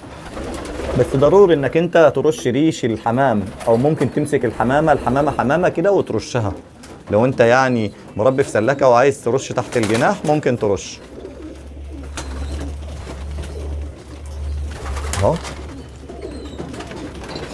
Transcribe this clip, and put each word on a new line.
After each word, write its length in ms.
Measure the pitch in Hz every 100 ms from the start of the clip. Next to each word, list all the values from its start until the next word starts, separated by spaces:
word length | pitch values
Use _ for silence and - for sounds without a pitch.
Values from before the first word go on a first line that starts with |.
| - - - - - - - - - 127
بس 180 | 120 135
ضروري 380 | 147 190 190
إنك 220 | 151 131 165
أنت 360 | 170 170 151
ترش 320 | 135 143 151 127
ريش 380 | 120 160 -
الحمام، 600 | 123 107 117 113 139 107 95 - -
أو 80 | 113
ممكن 360 | 143 156 127
تمسك 320 | 151 147 139
الحمامة، 480 | 113 - 117 143 160
الحمامة 380 | 139 - 131 147
حمامة 380 | 123 113 160 180
كده 240 | 170 190
وترشها. 600 | 190 - 110 - 123 104 87 - - - - -
لو 140 | 104
أنت 160 | 127 135
يعني 520 | 117 123 131 120 104 - - 98
مربي 260 | 120 135
في 80 | 135
سلكة 380 | 110 113 139 135
وعايز 360 | 120 139 135
ترش 280 | 120 117 -
تحت 240 | 120 113 123
الجناح 480 | 104 113 170 196
ممكن 340 | - 151 139 120
ترش. 420 | 107 95 - - - - - - - - - - - - - - - - - - - - - - - - 71 73 73 73 76 73 73 - - - 71 69 71 69 - - - - - -
أهو. 120 | 101 165 - - - - - - - - - - - - - - - - - - - - -